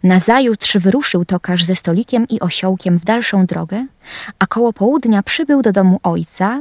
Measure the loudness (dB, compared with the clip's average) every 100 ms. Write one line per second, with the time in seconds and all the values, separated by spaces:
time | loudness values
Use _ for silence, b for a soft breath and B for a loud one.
0 | 4 4 4 4 2 0 0 2 2 0
1 | 0 -2 -2 -4 -2 -2 -2 -2 -2 -2
2 | 0 -2 -2 -2 -4 -4 -4 -4 0 -2
3 | 0 -2 0 0 0 -2 -6 -8 -8 _
4 | B B B -4 -4 0 -2 0 0 0
5 | 2 0 0 -4 0 2 2 4 4 2
6 | 0 -4 -6 -4 -4 -4